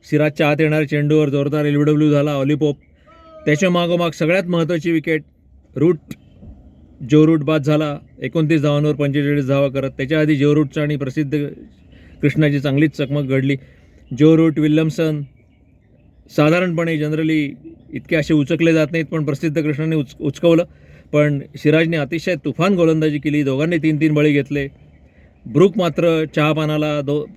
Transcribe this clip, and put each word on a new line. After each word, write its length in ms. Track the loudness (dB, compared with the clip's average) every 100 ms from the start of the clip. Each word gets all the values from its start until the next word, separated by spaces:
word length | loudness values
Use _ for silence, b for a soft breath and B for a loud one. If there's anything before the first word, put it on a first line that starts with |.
| -4
सिराजच्या 400 | -4 -4 -2 -4
आत 60 | 0
येणाऱ्या 300 | 0 -2 -2
चेंडूवर 400 | -4 0 0 0
जोरदार 360 | -2 -2 -2 -2
एलबीडब्ल्यू 460 | 0 2 2 2
झाला 200 | 2 0
ऑली 240 | -2 -2 0
पोप. 220 | -2 -4 _ _ _ -20 -20 -8 -2
त्याच्या 240 | 0 2
मागोमाग 400 | 0 0 0 -2
सगळ्यात 340 | -2 0 0
महत्त्वाची 480 | 0 -2 0 -2 -2
विकेट 320 | -2 -2 -4 -6 _ _ _ _ 0
रूट, 220 | 0 0 -6 -20 -20 -20 -20 -20 -20 -20 -20 -18 2
जो 140 | 4 4
रूट 180 | 2
बाद 200 | 0 -2
झाला 340 | 0 0 -2 -6 -14 -10
एकोणतीस 400 | -4 -2 0 2
धावांवर 320 | 2 0 0
पंचेचाळीस 540 | 0 -2 0 0 0 0
धावा 200 | 0 0
करत. 240 | -2 -6
त्याच्या 280 | -6 -2 0
आधी 160 | 2 2
जो 200 | 4 2
रूटचं 260 | 0 -2
आणि 140 | -4 -4
प्रसिद्ध 520 | -4 -4 -2 -2 -4 -10 -20 -20 -20 B B B
कृष्णाची 380 | -2 2 2 2
चांगलीच 320 | 0 2 0
चकमक 320 | 0 -4 -4
घडली. 320 | 0 0 0 -2 b b b b b 2
जो 180 | 6 6
रूट, 220 | 4 2
विल्यमसन 600 | 0 2 0 -2 -4 -4 -8 _ _ _ _ _ _ _ _ _ _ 0
साधारणपणे 640 | 2 2 0 -2 -2 -2
generally 720 | -4 -2 0 0 -2 -8 -20 -20 -14
इतके 220 | -14 -2 -2
असे 180 | 2
उचकले 400 | 0 0 0 2
जात 140 | 2 0
नाहीत, 140 | -2 -4
पण 200 | -4 -4
प्रसिद्ध 360 | -4 -2 -2
कृष्णाने 340 | -4 -4 -2 -2
उच-, 200 | -4 -6
उचकवलं. 440 | -8 0 2 2 0 b b b b
पण 280 | 0 2 0 -8 -2
सिराजने 400 | 2 2 2 -2
अतिशय 380 | -4 -6 -4 -4
तुफान 400 | -6 -2 0 2
गोलंदाजी 440 | 2 2 0 -2
केली, 240 | -2 0
दोघांनी 340 | 0 0 0 0
तीन 220 | 0 2
तीन 140 | 2
बळी 200 | 2 2
घेतले. 340 | 2 0 -4 -6 -12 -20 b b b b b -4
ब्रुक 240 | 2 2 2
मात्र 480 | -2 0 0 0 -2 0
चहापानाला 680 | 0 0 -2 -2 -2 -4
दो-, 240 | -2 -4 -6